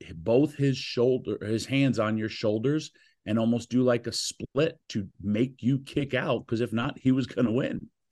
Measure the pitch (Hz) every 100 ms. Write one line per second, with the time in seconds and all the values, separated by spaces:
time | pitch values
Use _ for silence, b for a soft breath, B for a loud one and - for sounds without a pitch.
0 | - 82 82 120 151 - 139 131 - -
1 | 120 131 - 107 104 110 110 135 139 110
2 | 107 110 107 - 110 107 123 151 151 b
3 | b b - 110 113 117 117 123 123 120
4 | 117 - - - - 131 160 - - 113
5 | 95 - 98 107 135 131 113 139 139 -
6 | 139 127 165 113 - 113 117 110 135 -
7 | 131 131 127 - 120 113 - - - _
8 | _